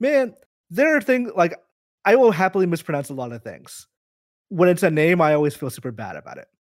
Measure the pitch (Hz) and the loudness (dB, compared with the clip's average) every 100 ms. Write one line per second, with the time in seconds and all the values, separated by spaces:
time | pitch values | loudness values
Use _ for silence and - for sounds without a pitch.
0 | 254 285 240 - _ _ _ 175 311 302 | 0 0 -2 -8 _ _ _ 0 2 2
1 | - 254 240 185 170 - _ _ _ _ | 0 -2 -2 0 -2 -2 _ _ _ _
2 | 202 247 233 170 185 196 175 165 - 143 | 2 4 4 4 -2 0 -2 -2 -4 -6
3 | 139 135 120 117 110 - - - - _ | -6 -10 -10 -12 -16 -18 -20 -20 -20 _
4 | _ _ _ _ - 175 180 175 190 151 | _ _ _ _ -10 2 2 4 0 2
5 | 165 180 156 151 147 - 135 - 131 110 | 2 2 2 2 0 -4 -12 -10 -12 -12
6 | 101 78 - - - _ | -12 -14 -16 -20 -20 _